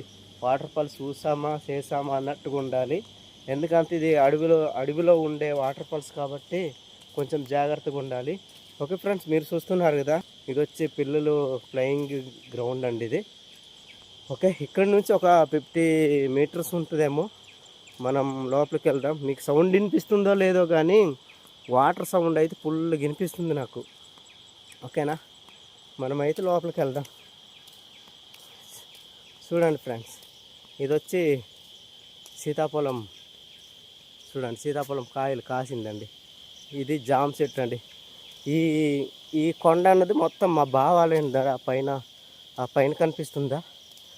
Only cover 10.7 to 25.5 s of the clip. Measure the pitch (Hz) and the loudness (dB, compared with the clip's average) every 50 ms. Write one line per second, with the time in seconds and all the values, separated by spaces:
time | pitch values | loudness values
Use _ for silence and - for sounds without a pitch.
10.7 | - - 160 143 - 151 143 139 147 151 151 151 151 147 143 131 131 120 - - | -2 -4 -6 -4 -2 -4 -4 -2 0 0 0 2 0 0 0 -2 -4 -6 -8 -6
11.7 | - 131 127 135 143 147 143 139 143 135 127 131 120 113 - - - 120 117 123 | -4 -2 -2 0 0 -2 -4 -4 -6 -8 -10 -10 -16 -20 -20 -14 -8 -6 -4 -4
12.7 | 131 131 127 123 117 113 117 110 131 190 214 - - - - - - - - - | -4 -4 -4 -4 -4 -4 -4 -4 -4 -4 -6 -6 -16 -20 -20 -20 -20 -20 -20 -20
13.7 | - - - - - - - - - - - - 135 - 185 190 175 - 143 - | -20 -20 -20 -20 -20 -20 -20 -20 -20 -18 -14 -12 -6 0 0 0 0 0 -6 -4
14.7 | - 185 196 202 202 208 196 - 208 165 180 175 175 170 156 135 156 151 135 - | 0 2 2 4 4 2 4 2 2 2 4 6 6 6 6 4 2 -2 -2 -2
15.7 | - 170 165 160 160 156 156 143 147 143 139 131 127 139 151 151 - 170 165 - | -2 0 2 4 4 4 4 4 4 2 2 2 2 2 0 0 -2 -6 -8 -4
16.7 | 180 175 160 - 170 151 156 143 143 156 185 214 - - - - - - - - | -4 -4 -4 -2 -2 0 0 0 0 -2 -4 -4 -6 -18 -20 -20 -20 -20 -20 -20
17.7 | - - - - - - 127 127 135 135 135 139 135 135 131 127 131 143 147 - | -20 -20 -20 -20 -12 -6 -4 0 0 0 0 0 -2 -4 -4 -2 0 0 0 0
18.7 | 160 151 - 160 139 135 127 143 160 151 139 135 135 - - - 143 151 175 185 | -2 0 0 0 0 0 -2 -4 -4 -4 -4 -6 -6 -6 -2 0 4 4 4 4
19.7 | 185 202 208 196 - - - - 214 202 196 196 196 196 190 185 185 180 175 165 | 4 2 2 2 0 -2 -2 0 0 2 2 2 2 2 2 2 4 2 2 4
20.7 | 170 160 156 170 196 220 202 160 131 - - - - - - - - - - - | 4 2 4 4 6 4 4 4 0 -6 -12 -20 -20 -20 -20 -20 -20 -16 -6 0
21.7 | 123 127 139 160 175 - 180 - - 180 170 165 160 156 160 165 180 - - 156 | 2 4 4 4 2 -2 -4 -2 0 0 2 2 2 2 2 0 -2 -4 -6 -4
22.7 | 156 160 165 165 165 143 143 147 147 - 185 160 - - 175 160 151 143 123 - | -2 -2 -2 -2 -2 -2 -2 -2 -4 -4 -6 -6 -6 -6 -4 -4 -2 -4 -4 -8
23.7 | - 120 127 - - - - - - - - - - - - - - - - - | -10 -14 -16 -16 -20 -20 -20 -20 -20 -20 -20 -20 -20 -20 -20 -20 -20 -20 -20 -20
24.7 | - - - 127 - 160 147 147 156 160 - - - - - - | -20 -18 -14 -8 -4 -4 -2 -2 -4 -6 -10 -18 -20 -20 -20 -20